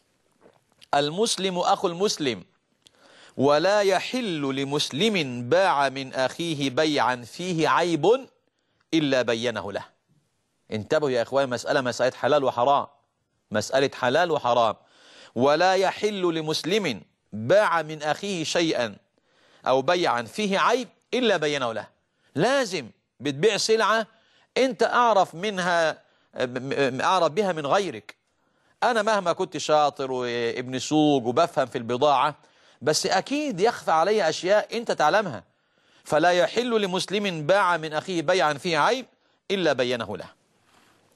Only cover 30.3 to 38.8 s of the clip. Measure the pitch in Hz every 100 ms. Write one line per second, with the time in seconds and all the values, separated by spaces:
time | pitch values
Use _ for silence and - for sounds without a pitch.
30.3 | 120 117 117 127 131 - 151 151 143 117
31.3 | 127 165 - 127 127 117 123 147 135 147
32.3 | 143 _ _ _ - 131 156 175 190 -
33.3 | 285 302 180 226 233 - 160 175 214 160
34.3 | 156 180 208 - 226 233 175 151 190 196
35.3 | 107 - _ _ _ _ _ - 151 170
36.3 | 180 160 226 247 226 196 180 - 196 202
37.3 | 165 151 196 185 170 156 151 185 175 151
38.3 | 180 156 143 185 156